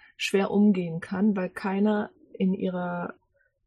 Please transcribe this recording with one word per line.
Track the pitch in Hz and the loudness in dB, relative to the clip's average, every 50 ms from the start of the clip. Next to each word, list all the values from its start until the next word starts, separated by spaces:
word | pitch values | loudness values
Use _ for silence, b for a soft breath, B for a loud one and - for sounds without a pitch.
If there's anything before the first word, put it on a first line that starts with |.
| b b b | b b b
schwer | b - - - 196 196 - | b -6 0 0 2 2 2
umgehen | - 202 208 208 202 185 175 165 160 165 | 2 4 6 6 4 4 0 -4 -6 -8
kann, | - - 202 185 208 220 196 | -8 -6 -2 0 2 2 2
weil | 190 180 175 | 0 -2 -4
keiner | - - - 190 190 196 208 214 214 208 214 - _ _ _ _ - | -6 -6 -6 -4 0 0 2 2 2 0 -2 -6 _ _ _ _ -6
in | - 190 190 | 0 0 0
ihrer, | 190 - 185 185 180 180 180 175 175 175 175 - - _ _ _ _ _ _ _ _ _ _ | 0 0 -2 -4 -4 -4 -4 -4 -6 -6 -8 -8 -10 _ _ _ _ _ _ _ _ _ _